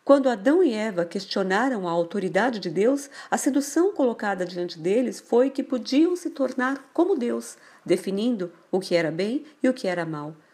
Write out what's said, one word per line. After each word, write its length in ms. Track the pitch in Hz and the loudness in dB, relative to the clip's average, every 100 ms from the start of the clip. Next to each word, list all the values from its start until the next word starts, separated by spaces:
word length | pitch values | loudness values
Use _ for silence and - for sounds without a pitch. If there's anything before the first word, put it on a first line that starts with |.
| - | 4
Quando 240 | 277 254 | 6 6
Adão 340 | 220 220 339 | 0 4 4
e 100 | 330 | 4
Eva 320 | 214 220 175 170 | 2 -2 -2 -2
questionaram 840 | 196 - 208 190 196 269 233 175 | -4 -4 -2 0 2 0 -2 -2
a 40 | |
autoridade 680 | 170 170 202 185 180 247 220 | -2 -2 -2 -2 0 0 -2
de 100 | 175 | -4
Deus, 400 | 160 226 277 - - - | 0 2 2 -2 -18 -6
a 60 | - | -2
sedução 560 | 294 269 277 320 381 | 0 0 0 2 0
colocada 520 | 392 254 220 208 185 180 | 2 0 0 -4 -4 -6
diante 320 | 180 175 175 | -6 -8 -4
deles 420 | 165 220 233 - | 0 0 0 -4
foi 300 | - 233 262 | 0 2 2
que 140 | 269 | 0
podiam 520 | - 254 214 262 339 349 | -4 -4 0 2 2 2
se 140 | 320 | -6
tornar 640 | 302 254 254 254 277 - | -4 -4 -2 -4 -4 -4
como 240 | - 359 320 | 0 2 2
Deus, 400 | 240 233 - - - - | -2 -4 -8 -16 -20 -10
definindo 680 | - 170 196 196 240 226 175 - _ | -2 -2 -2 -2 0 -2 -4 -10 _
o 80 | 190 | -4
que 160 | 190 170 | 0 0
era 140 | 160 | 0
bem 340 | 160 202 285 - _ | -2 -2 -4 -8 _
e 40 | - | 0
o 60 | |
que 140 | - 190 | 0 -2
era 180 | 175 160 | -4 -4
mal. 300 | 151 147 160 _ | -6 -10 -14 _